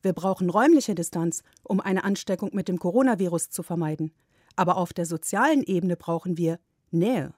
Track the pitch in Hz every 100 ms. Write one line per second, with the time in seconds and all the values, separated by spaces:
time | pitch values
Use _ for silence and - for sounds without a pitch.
0 | 196 170 185 190 185 185 269 320 - 180
1 | 170 175 165 - _ _ - 190 - 185
2 | 196 196 - 185 202 196 185 180 175 202
3 | 269 208 185 170 - - 170 175 160 151
4 | 156 _ _ _ _ - 175 185 175 -
5 | 170 160 - 196 269 302 - 185 180 170
6 | - 165 180 165 165 170 _ _ _ 165
7 | 190 247 135